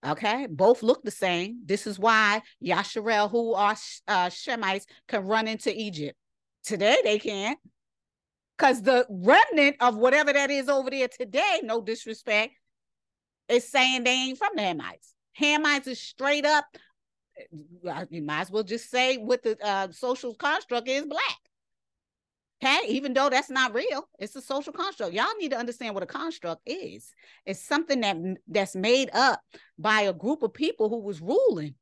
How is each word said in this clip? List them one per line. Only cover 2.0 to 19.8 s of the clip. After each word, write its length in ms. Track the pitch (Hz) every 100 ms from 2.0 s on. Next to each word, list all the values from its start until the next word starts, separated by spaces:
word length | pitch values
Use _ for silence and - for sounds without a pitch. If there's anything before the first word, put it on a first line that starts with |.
| 214 220 208 214 - _
Yasharel, 720 | 170 175 196 233 214 220 208
who 220 | 233 226
are 220 | 196 202 214
Sh-, 260 | - - -
uh, 200 | 202 180
Shemites, 580 | - - 233 196 190 - - -
can 180 | 220 190
run 220 | 220 220
into 280 | 220 - 208
Egypt. 440 | 214 160 147 - _ _ _ _
Today 380 | - 208 202 294
they 140 | 381 208
can't, 400 | - 196 208 294 _ _ _ _ _ _ _ _ _ -
'cause 260 | 277 254
the 240 | 208 247 240
remnant 680 | 190 185 330 571 330 285 294
of 160 | 247 214
whatever 360 | 247 285 294
that 180 | 277 277
is 180 | 285 262
over 220 | 277 262
there 160 | 269 254
today, 540 | - 240 233 403 349
no 180 | 240 226
disrespect, 720 | 202 226 226 220 - 214 220 _ _ _ _ _ _ _ _ _ _
is 200 | 240 240
saying 380 | 277 254 262 247
they 60 |
ain't 260 | 254 262 262
from 140 | 415 392
the 60 |
Hamites. 520 | 202 160 90 87 - _ _ -
Hamites 480 | 294 302 311 277 269
is 140 | 247
straight 460 | - - 269 294 294
up, 180 | 302 294 - _ _ _ _ _ - - 156 151 175 175
uh, 200 | 147 180
you 120 | 165
might 200 | 151 151
as 100 | 180
well 120 | 208
just 260 | 196 226 -
say 280 | 247 254 262
what 260 | 214 247
the, 140 | 233 220
uh, 300 | 208 196